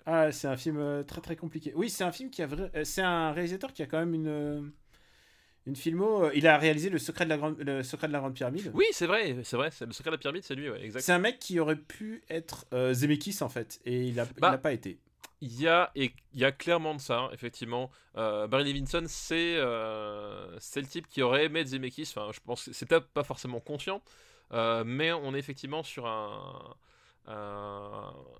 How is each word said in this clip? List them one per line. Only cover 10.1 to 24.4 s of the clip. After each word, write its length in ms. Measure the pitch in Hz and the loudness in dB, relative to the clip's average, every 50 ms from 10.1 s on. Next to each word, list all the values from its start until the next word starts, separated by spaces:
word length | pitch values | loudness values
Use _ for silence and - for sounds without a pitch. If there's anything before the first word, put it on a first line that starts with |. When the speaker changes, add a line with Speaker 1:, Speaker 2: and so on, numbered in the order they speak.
Speaker 2:
de 40 | 160 | -4
la 40 | 151 | -2
Pyramide, 240 | - 139 147 190 | -2 -4 -4 -4
c'est 120 | 190 - 143 | -6 -6 -6
lui, 160 | 131 147 143 | -6 -4 -6
ouais, 120 | 107 - | -6 -6
exact. 180 | 98 110 104 127 | -6 -6 -6 -2
Speaker 1:
C'est 100 | 127 - | 2 4
un 60 | 180 175 | 4 6
mec 200 | 185 226 254 - | 4 2 0 -2
qui 220 | - - 185 170 | -4 -2 0 2
aurait 160 | 160 151 156 | 2 2 2
pu 460 | 151 151 - - - 214 214 226 226 - - | 0 -4 -10 -14 -10 -10 -10 -10 -10 -8 -6
être, 340 | 160 165 160 - - - - - | -6 -6 -6 -8 -12 -14 -8 -4
euh, 220 | 127 127 127 127 127 | 0 2 2 2 2
Zemeckis, 420 | 123 143 147 151 147 - 202 190 - | 4 4 4 4 2 0 -2 -4 -4
en 80 | 147 117 | -4 -4
fait, 280 | - 123 110 - - - - | -4 -6 -8 -8 -10 -10 -4
et 200 | 123 123 123 127 | -2 -2 0 0
il 140 | 127 120 120 | 0 0 -2
a, 60 | 117 120 120 | -2 -4 0
il 60 | - | 4
Speaker 2:
Bah, 120 | 147 180 | 4 6
Speaker 1:
l'a 60 | - 131 | 6 4
pas 140 | 135 156 | 2 0
été. 260 | 131 113 - 95 - - _ _ _ _ - - _ _ | -2 -2 -4 -8 -10 -12 _ _ _ _ -20 -20 _ _
Speaker 2:
il 180 | 147 123 117 123 | -10 -8 -4 0
y 80 | 151 165 | 4 6
a, 220 | 165 175 - - - | 6 6 6 4 2
et 200 | 139 135 123 - - - _ | 0 -2 -2 -2 -6 -20 _
il 80 | - - | 0 2
y 60 | 127 | 4
a 60 | 139 | 4
clairement 420 | 139 - - 170 170 170 160 156 151 | 4 2 2 2 2 2 2 0 -4
de 60 | 143 | -4
ça, 180 | 135 - 123 117 | -2 -2 0 0
hein, 120 | 127 131 - | 0 -2 -6
effectivement. 560 | - 120 117 - - 120 113 120 123 131 127 - - _ _ - | -8 -10 -10 -8 -8 -6 -4 -4 -4 -4 -4 -8 -16 _ _ -6
Euh, 300 | - 113 110 104 107 107 | -2 0 0 0 0 0
Barry 260 | 107 123 135 143 139 | 2 2 2 2 0
Levinson, 320 | 139 139 139 - - 170 165 | 0 -2 -2 -2 -2 -2 -2
c'est, 500 | 156 - - - - 165 165 170 170 170 | -4 -8 -8 -6 -2 0 0 2 2 2
euh, 1000 | 160 135 123 117 113 110 110 110 107 107 104 104 104 104 104 101 98 98 90 85 110 | 2 2 0 0 -2 -2 -4 -4 -4 -6 -6 -8 -8 -10 -10 -10 -12 -12 -12 -14 -14
c'est 220 | - - - 143 | -12 -6 -4 -4
le 60 | 139 | -4
type 200 | 135 - 170 156 | -4 -6 -10 -10
qui 140 | - - 139 | -4 0 2
aurait 240 | 131 120 127 139 156 | 4 6 6 6 4
aimé 160 | 160 147 165 | 4 2 0
être 80 | 160 131 | -2 -2
Zemeckis. 420 | 131 135 131 127 - - 156 - - | -2 -4 -6 -6 -8 -8 -10 -8 -8
Enfin, 140 | 107 107 104 | -8 -8 -8
je 80 | 110 - | -8 -10
pense 240 | - - 120 - - | -8 -8 -8 -6 -8
que 80 | - | -10
c'est 140 | - - - | -12 -10 2
peut-être 220 | - 165 165 - - | 4 4 4 4 2
pas 140 | - 151 | -2 -2
forcément 380 | 139 - 131 - - 127 123 117 | -2 -2 -4 -8 -8 -8 -8 -8
conscient, 420 | - - 151 139 - 190 196 202 - _ - - - - - _ | -8 -8 -8 -8 -6 -6 -8 -8 -10 _ -20 -20 -20 -20 -20 _